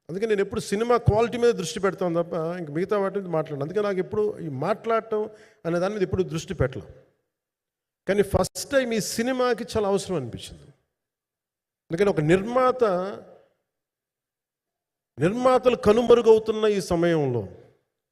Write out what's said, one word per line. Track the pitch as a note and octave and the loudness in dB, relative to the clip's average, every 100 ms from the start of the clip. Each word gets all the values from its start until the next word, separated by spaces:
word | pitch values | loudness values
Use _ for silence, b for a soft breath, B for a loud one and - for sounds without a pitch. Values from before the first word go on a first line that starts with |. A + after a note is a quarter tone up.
| - | -12
అందుకే | F3 A3+ | -6 -2
నేను | G#3 | 0
ఎప్పుడు | G3+ A3 | 0 -2
సినిమా | - G3+ A#3+ A#3+ | -4 -2 2 2
క్వాలిటీ | A#3 G#3 A#3 A#3+ | 4 2 2 2
మీద | A#3+ | 2
దృష్టి | F#3+ F3+ G3+ | 2 -2 -2
పెడతాను | F#3+ - F3+ E3+ | -2 0 -2 -2
తప్ప | E3+ | -2
ఇంక | F3+ D#3+ F3+ D#3 | -4 -6 -6 -8
మిగతా | D3+ F#3+ G#3 | -6 -2 -2
వాటి | G3 F#3+ | -2 -4
మీద | F#3 | -4
మాట్లాడను. | D#3+ D3+ C#3+ | -4 -4 -6
అందుకే | C#3+ G3+ | -4 -2
నాకు | G#3 F#3 | -2 -2
ఎప్పుడు | F3+ G#3+ G#3 - | -4 -2 -2 -4
ఈ | E3 | -8
మాట్లాడటం | C3 E3 G#3+ A3+ A3+ A3 G#3+ G#3+ B B B E3+ | -4 -4 -4 -2 -2 -2 -4 -6 B B B -4
అనే | E3+ | -2
దాని | F#3 | -2
మీద | G#3+ | -2
ఎప్పుడు | F#3 F#3+ | -2 -2
దృష్టి | E3 D#3 - | -2 -4 -6
పెట్టలే. | E3+ C3 G#2+ - - _ _ _ _ _ _ _ _ _ _ - | -2 -2 -4 -16 -20 _ _ _ _ _ _ _ _ _ _ -2
కానీ | G3+ | 0
ఫస్ట్ | G3 F#3 F#3 - - | 2 2 -2 -4 -2
టైమ్ | C#4 B3 | 0 0
ఈ | A3+ | -2
సినిమాకి | - - A#3 B3+ B3 A#3+ | -4 -4 -2 0 0 -2
చాలా | A#3 A3 G3+ | -4 -2 0
అవసరం | G3 - F3 | 0 -2 -6
అనిపించింది. | A#2+ - - - - - _ _ _ _ _ _ _ _ _ _ - | -6 -10 -14 -18 -20 -20 _ _ _ _ _ _ _ _ _ _ -8
ఎందుకంటే | E3 G3+ | 0 0
ఒక | E3+ | 2
నిర్మాత, | D3+ F#3+ G3+ B3 B3+ B3+ A3+ F3+ F#3+ A3+ - - _ _ _ _ _ _ _ _ _ _ _ _ _ _ _ _ _ - | 4 2 2 2 2 2 2 0 -4 -8 -16 -20 _ _ _ _ _ _ _ _ _ _ _ _ _ _ _ _ _ -2
నిర్మాతలు | D#3+ A#3 B3+ B3+ B3+ A#3+ | -2 2 2 4 4 2
కనుమరుగవుతున్న | G#3 A3 A#3 A#3 A3+ A3 A3 A3 | 4 4 6 6 8 6 4 0
ఈ | G#3+ G3+ | 0 0
సమయంలో | F#3+ E3+ E3+ E3 C#3 A#2 F#2+ - - _ _ _ _ | 0 2 2 2 0 -2 -6 -12 -20 _ _ _ _